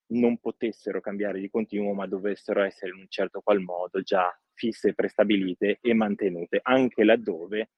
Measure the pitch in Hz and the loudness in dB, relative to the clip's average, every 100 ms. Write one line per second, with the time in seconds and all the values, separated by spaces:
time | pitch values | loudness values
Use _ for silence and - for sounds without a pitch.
0 | - 120 120 117 113 - 117 - - 95 | -6 2 2 2 -4 -6 -6 -6 -6 -6
1 | - 101 101 95 98 117 107 104 101 101 | -6 -6 -4 -6 -4 -4 -4 -2 -2 -2
2 | 95 98 101 98 - 101 98 - 95 92 | -4 -4 -4 -4 -2 0 0 -2 -12 -12
3 | 95 - 92 98 101 104 90 87 90 98 | -10 -4 -4 -2 0 2 0 -6 -6 -6
4 | 95 95 90 - _ - 117 107 104 95 | -2 0 0 -2 _ -8 -6 -2 0 0
5 | 101 - 104 101 95 90 104 101 123 113 | 0 0 2 2 0 0 0 0 2 2
6 | 107 104 101 85 85 101 - 131 127 - | 2 0 -2 -4 -2 -2 2 2 4 4
7 | 107 117 107 82 87 107 110 | 6 6 2 -6 -6 -6 -6